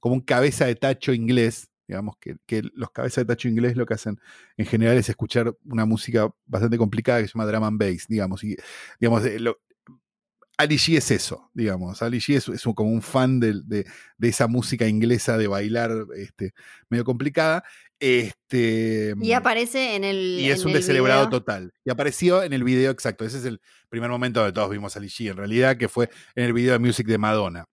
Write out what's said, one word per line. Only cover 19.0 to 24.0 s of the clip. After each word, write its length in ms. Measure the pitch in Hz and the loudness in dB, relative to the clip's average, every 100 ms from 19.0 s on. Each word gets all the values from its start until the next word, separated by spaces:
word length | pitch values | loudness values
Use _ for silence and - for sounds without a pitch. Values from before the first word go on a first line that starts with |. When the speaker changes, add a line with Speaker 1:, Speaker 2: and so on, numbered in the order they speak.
| 107 104 | -2 -2
Speaker 2:
Y 120 | 220 | 0
aparece 640 | 240 247 226 233 269 262 208 | 2 2 0 -2 -2 -2 -2
en 80 | |
el, 340 | 196 196 185 180 | -2 -2 -2 -2
Speaker 1:
y 120 | 135 | 0
es 100 | 139 | 0
Speaker 2:
en 60 | 151 | 2
Speaker 1:
un 40 | |
Speaker 2:
el 60 | 156 | 0
Speaker 1:
descerebrado 500 | - 135 131 131 135 | 2 2 4 4 4
Speaker 2:
video. 140 | 123 | 0
Speaker 1:
total. 320 | 113 101 92 _ | -4 -8 -8 _
Y 60 | - | -6
apareció 520 | 123 143 131 175 180 | -2 -2 2 2 4
en 100 | 185 | 2
el 120 | 135 | -2
video, 260 | 123 127 131 | 2 4 2
exacto, 340 | 127 120 104 | 0 -4 -6
ese 140 | 110 131 | -8 -6
es 60 | |
el 160 | 123 110 _ _ _ | -8 -10 _ _ _
primer 220 | 117 | -8